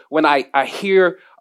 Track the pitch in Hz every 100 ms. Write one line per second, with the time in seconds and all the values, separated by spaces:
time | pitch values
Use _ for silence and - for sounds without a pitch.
0 | _ 151 156 143 - 139 - - 196 190
1 | 180 185 _ _